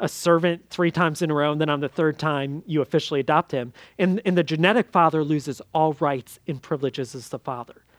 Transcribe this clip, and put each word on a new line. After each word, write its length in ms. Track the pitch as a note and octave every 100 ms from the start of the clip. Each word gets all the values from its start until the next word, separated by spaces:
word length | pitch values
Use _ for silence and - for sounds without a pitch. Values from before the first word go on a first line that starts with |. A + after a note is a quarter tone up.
a 80 | E3
servant 600 | - F3 E3 F3 E3+ _
three 200 | - E3+
times 300 | E3+ E3 D3+
in 100 | D#3+
a 40 |
row, 180 | D3 D3
and 80 | D3+
then 80 | D3+
on 120 | C#3+
the 80 | C#3+
third 300 | - D#3+ D3+
time, 440 | D#3 C#3+ C#3 D3+ -
you 140 | D3+
officially 400 | B2+ D#3 - C#3+
adopt 320 | C3 D#3 -
him. 220 | C3+ A#2+ - - -
And, 240 | F3+ G3
and 120 | G3 F3
the 40 |
genetic 480 | D#3+ D#3 F3 A3+ -
father 320 | F#3 E3 D#3
loses 380 | D3 D3+ C#3+ B2 -
all 180 | D#3+ D#3 C#3+
rights 400 | D3 C3+ - - -
and 140 | C3+
privileges 540 | - D3 C3+ C#3+ A#2+
as 140 | B2+ -
the 100 | B2+
father. 440 | - A#2+ A#2+ - _